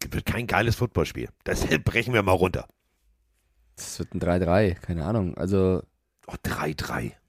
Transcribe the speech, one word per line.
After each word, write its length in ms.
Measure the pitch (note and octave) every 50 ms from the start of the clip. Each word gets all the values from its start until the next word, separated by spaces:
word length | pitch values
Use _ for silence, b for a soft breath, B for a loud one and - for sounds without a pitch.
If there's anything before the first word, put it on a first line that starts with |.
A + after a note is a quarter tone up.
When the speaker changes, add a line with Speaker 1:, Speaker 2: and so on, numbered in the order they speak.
| - -
Speaker 1:
wird 160 | F#2 F2+ -
kein 200 | - - A2 B2
geiles 300 | G2 F2+ F#2+ A2+ A#2 G#2
Footballspiel. 540 | - A#2+ - - F2 D#2 - - - A#1+ - - _ -
Das 200 | - F#2 - -
<laughs> 200 | - D#2+ D2+ -
brechen 260 | - - A2+ A2+ B2
wir 100 | B2 G#2+
mal 100 | G2 F#2+
runter. 360 | F#2 E2+ F#2 F2+ - - - - _ _ _ _ _ _ _ _ _ _ _ _ _ _ _ _ _ _ _ _ _
Speaker 2:
Das 220 | - - - - -
wird 140 | E2+ -
ein 80 | - F2
drei 180 | E2+ F2 F2 F#2
drei, 340 | F#2 E2 F2 G#2 A2 F#2 F2 -
keine 240 | - - F2 E2 C#2+
Ahnung, 320 | F2+ A2+ A2+ F#2 E2+ - -
also 440 | E2+ F#2 G2+ F#2+ F#2+ F#2 F#2 E2+ - - _ _ _ _ _ _ _
Speaker 1:
Oh, 80 | - - -
drei 320 | - F2 - - - - -
drei. 420 | - - - - - - - - _ _